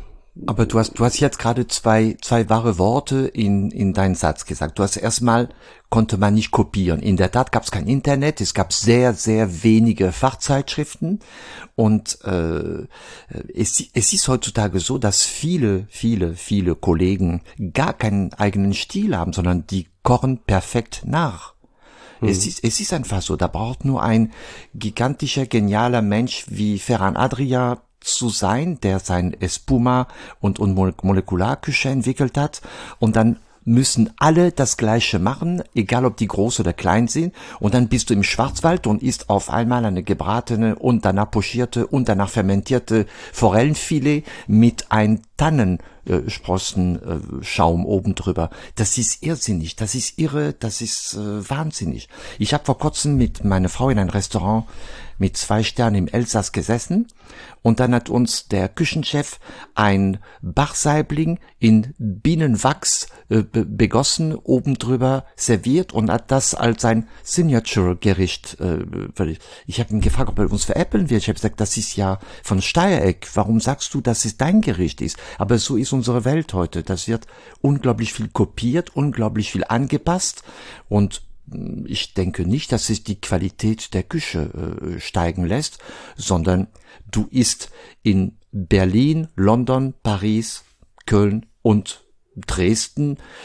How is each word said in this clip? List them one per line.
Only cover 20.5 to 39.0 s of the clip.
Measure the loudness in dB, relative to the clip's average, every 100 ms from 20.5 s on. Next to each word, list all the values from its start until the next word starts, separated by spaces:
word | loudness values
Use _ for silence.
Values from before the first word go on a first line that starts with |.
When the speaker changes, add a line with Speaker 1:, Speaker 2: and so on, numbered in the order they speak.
| 0 0 -4 -4 -8
Speaker 1:
nach. | -4 -2 -2 -4 -14 _ _ _ _ -20 -20 -4
Speaker 2:
Mhm. | 0
Speaker 1:
Es | 0 -2
ist, | -2
es | -2 -2
ist | -2
einfach | -4 -2 -4
so, | -2 -2
da | -2
braucht | -2 -6 -4
nur | -2 0
ein | 2 2 2 -2 -18 -20 -18
gigantischer, | -10 -8 -2 -2 -2 -4 -4 0
genialer | 2 2 2 2 2
Mensch | 2 0 0 -4 -10
wie | -4 -2 -2
Ferran | 0 0 0 0
Adria | -2 0 0 0 0 -4 _ _
zu | -6 -2 -2
sein, | 0 0 0 0 -2
der | 0 0
sein | 0 -2 -2 -2
Espuma | -4 -4 0 2 4 2 0 -8 -20 -4
und, | -2 0
und | 0
Mole-, | 2 0 0
Molekularküche | 0 2 2 0 0 -2 -2 -2 0
entwickelt | -2 -2 0 0 0
hat. | -4 -4 -18 -18 -16 -2
Und | 2 4
dann | 4 2 _ _
müssen | 2 4 4 2 0 2
alle | 4 6 4
das | 2 -2 0
Gleiche | 2 2 2 0
machen, | 0 -2 -4 -4 -4
egal | -4 0 2 0
ob | 0
die | -2
groß | 0 0 0
oder | -2
klein | 0 2 2 2
sind. | 0 -2 -4 -16 -4
Und | 0
dann | 2 2
bist | 2 2
du |
im | 2
Schwarzwald | 2 0 -2 0 0 2 2
und | 0